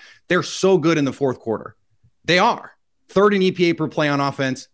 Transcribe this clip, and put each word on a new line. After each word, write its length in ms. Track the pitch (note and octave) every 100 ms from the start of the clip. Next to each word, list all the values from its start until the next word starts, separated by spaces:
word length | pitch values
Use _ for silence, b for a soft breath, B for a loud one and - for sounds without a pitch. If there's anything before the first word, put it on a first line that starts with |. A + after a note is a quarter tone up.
| B B -
they're 160 | F3
so 340 | - - F#3+ F#3
good 200 | D#3 D#3
in 80 | C#3
the 80 |
fourth 260 | A#2 C#3 A#2+
quarter. 360 | A#2 G2+ - - _ _ _ _ -
They 120 | F3+
are 360 | A3+ E3 - _ _ _ -
third 260 | F#3+ G#3
in 80 | G3+
E 100 | F#3
P 160 | - E3+
A 40 |
per 140 | D#3+ D3+
play 220 | - D3
on 100 | C#3+
offense, 480 | C#3 C3+ C3+ B2+ -